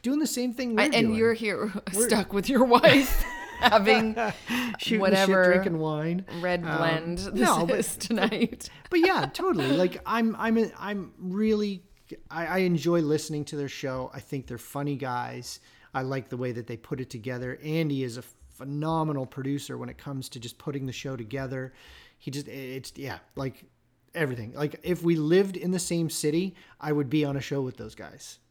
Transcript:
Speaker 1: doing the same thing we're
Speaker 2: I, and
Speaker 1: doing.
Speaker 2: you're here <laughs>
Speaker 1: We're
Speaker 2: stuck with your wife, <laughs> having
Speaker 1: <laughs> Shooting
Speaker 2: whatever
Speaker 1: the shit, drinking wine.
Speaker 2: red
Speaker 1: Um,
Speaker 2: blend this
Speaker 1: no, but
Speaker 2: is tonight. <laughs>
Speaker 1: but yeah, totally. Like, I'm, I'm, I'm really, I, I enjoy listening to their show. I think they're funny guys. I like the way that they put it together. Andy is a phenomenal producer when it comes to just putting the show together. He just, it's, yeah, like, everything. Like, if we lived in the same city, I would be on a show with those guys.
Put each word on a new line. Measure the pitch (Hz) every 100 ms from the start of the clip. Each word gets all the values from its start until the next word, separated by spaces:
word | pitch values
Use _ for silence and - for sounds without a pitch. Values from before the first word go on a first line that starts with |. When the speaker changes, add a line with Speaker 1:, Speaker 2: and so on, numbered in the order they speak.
Speaker 1:
doing | 233 294
the | 302
same | 247 247
thing | 233 247 214
we're |
Speaker 2:
I, | 254
and | 233 226
Speaker 1:
doing. | 220
Speaker 2:
you're | 226
here | 220 220 170 214 185
<laughs> | - 190
Speaker 1:
We're | 233
Speaker 2:
stuck | 220 190
with | 202 190
your | 262
wife, | 254 240 320 269 262 - - -
<laughs> | - -
having | 247 214 202 220 220 220
Speaker 1:
<laughs> | 214 - - 247 247 -
Shooting | - 220
Speaker 2:
whatever | 190 190 190
Speaker 1:
the | 190 180
shit, | 180
drinking | 190 165
wine. | 156 151 160 175 190 175
Speaker 2:
red | 180 180
Speaker 1:
Um, | 165 151
Speaker 2:
blend | 165 160 165 175
this | 196
Speaker 1:
no, | - 339 208 170
but | 214
Speaker 2:
is | - -
tonight. | - 220 190 208 226 - - -
<laughs> | -
Speaker 1:
but | 349
yeah, | 349 330 -
totally. | - 370 208 135
Like, | 147 180 - -
I'm, | 226 226 208
I'm, | 220 226 214 -
I'm | 196 208 175 -
really, | 180 190 220 214 208 190 _ _ _ - -
I, | 165 165
I | 185
enjoy | 185 170 165 170
listening | 151 151 156 151 143
to | 147
their | 139
show. | - 135 131 127
I | 139
think | - 143 123
they're | 120
funny | - 143 143 139
guys. | 131 123 120 123 120 - _ _ _
I | 135
like | 131 135 113
the | 123
way | 127
that | 117 113
they | 113
put | - 131
it | 127
together. | 120 113 123 127 131
Andy | 151 160 160 139
is | 127 117
a | - _ -
phenomenal | - 135 147 156 165 156 143 131
producer | - 135 143 139 123
when | 123
it | -
comes | 143 135 127
to | 127
just | 113 -
putting | - 139 131
the |
show | 117 139 131
together. | 110 135 131 131 131 - - - - _
He | -
just, | 135 139
it's, | 131 131 131 - -
yeah, | 135 90 _ -
like, | 135 - - _ _ _ _
everything. | 170 147 123 110
Like, | 123 147 -
if | 170 175
we | 165 165
lived | 151 180 196 180
in | 175
the | 180
same | - 170 160
city, | - 151 160 190 - - _
I | 151
would | 151 135
be | 151 143
on | 139
a |
show | 123 139
with | 127 -
those | 110 -
guys. | 87 - - - _